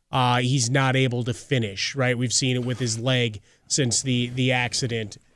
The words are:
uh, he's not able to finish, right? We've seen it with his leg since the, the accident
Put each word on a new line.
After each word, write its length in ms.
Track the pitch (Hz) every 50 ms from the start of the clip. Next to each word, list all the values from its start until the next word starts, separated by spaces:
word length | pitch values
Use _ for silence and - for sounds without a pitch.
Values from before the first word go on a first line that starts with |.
| _ _
uh, 280 | - 131 127 123 123 123
he's 300 | 127 123 135 143 117 120
not 280 | 127 139 135 131 127
able 260 | 131 131 131 120 120 123
to 80 | 127 117
finish, 640 | - - - 143 127 113 104 98 98 - - -
right? 240 | 135 131 123 123 117
We've 140 | 127 120 -
seen 240 | - 139 131 127
it 80 | 127 120
with 140 | 123 127 113
his 200 | 131 120 107 117
leg 420 | 113 131 131 127 120 120 107 98 - _ _ _ _ _
since 340 | - - 143 120 113 - -
the, 260 | 135 127 123 120 120
the 240 | 123 127 127 127 123
accident 680 | 123 123 120 - - - 123 117 113 110 101 - - - _ _